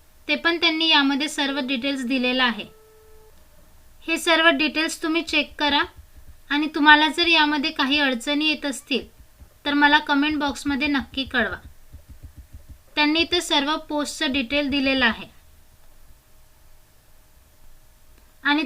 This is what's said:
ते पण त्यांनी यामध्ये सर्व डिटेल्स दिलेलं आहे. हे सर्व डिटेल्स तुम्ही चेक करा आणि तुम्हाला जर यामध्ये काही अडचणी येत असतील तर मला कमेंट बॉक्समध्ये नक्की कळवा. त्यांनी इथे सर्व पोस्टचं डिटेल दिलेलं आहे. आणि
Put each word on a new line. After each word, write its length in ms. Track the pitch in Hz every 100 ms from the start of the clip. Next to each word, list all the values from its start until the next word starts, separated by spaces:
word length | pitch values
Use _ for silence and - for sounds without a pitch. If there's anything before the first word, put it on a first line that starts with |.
| - - -
ते 60 | 294
पण 200 | 330 339
त्यांनी 320 | 339 320 320
यामध्ये 400 | 302 277 277 294
सर्व 300 | 302 277 277
डिटेल्स 440 | 254 262 277 269
दिलेलं 380 | 240 269 247 254
आहे. 220 | 247 208 - - - - - - - - - - - - - - -
हे 120 | 330
सर्व 300 | 349 320 330
डिटेल्स 520 | 277 311 302 320 -
तुम्ही 200 | 330 330
चेक 320 | - 311 294 -
करा 240 | 294 285 349 - - - - - -
आणि 180 | 294 302
तुम्हाला 340 | 311 294 302 302
जर 180 | 339 339
यामध्ये 440 | 330 302 302 311
काही 280 | 320 262 294
अडचणी 480 | 277 247 285 294 311
येत 180 | 294 285
असतील 400 | - - 233 - - - - - -
तर 100 | 294
मला 240 | 285 294 302
कमेंट 380 | 302 277 302 302
बॉक्समध्ये 500 | 285 247 294 277 294
नक्की 360 | 285 233 -
कळवा. 320 | 247 254 208 180 - - - - - - - - - - - - - -
त्यांनी 240 | 294 320
इथे 200 | 330 349
सर्व 360 | 339 302 277 311
पोस्टचं 540 | 311 294 285 - 311
डिटेल 360 | 269 233 285 285
दिलेलं 340 | 285 269 269
आहे. 220 | 240 214 - - - - - - - - - - _ - - - - - - - - - - - - - - - - - - - - -
आणि 180 | 277 294